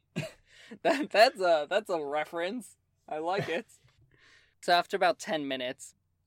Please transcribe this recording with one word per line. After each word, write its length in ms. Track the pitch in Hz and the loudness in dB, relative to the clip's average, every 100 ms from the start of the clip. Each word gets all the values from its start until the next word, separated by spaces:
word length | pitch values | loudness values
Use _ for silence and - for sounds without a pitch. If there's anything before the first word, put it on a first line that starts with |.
| _ 165 | _ -10
<laughs> 80 | 160 - _ - - - | -10 -14 _ -20 -20 -4
That, 280 | 180 269 262 | 0 0 0
that's 280 | 190 254 208 | 6 6 4
a, 260 | 180 156 147 | 2 2 2
that's 220 | 196 208 | -2 0
a 120 | 170 | -4
reference. 760 | 143 151 156 170 175 247 - _ _ _ - | -2 -4 -4 -4 -4 -6 -12 _ _ _ -10
I 100 | 156 | -6
like 300 | 165 196 - | -2 -2 -2
it. 180 | 165 - | -4 -6
<laughs> 60 | _ _ _ _ _ - - _ _ | _ _ _ _ _ -20 -20 _ _
So 100 | - | 2
after 240 | 175 - 190 | 2 2 2
about 220 | 180 147 | 2 2
ten 280 | - 160 139 | -4 -6 -4
minutes, 480 | 131 127 135 - _ _ _ | -4 -6 -8 -16 _ _ _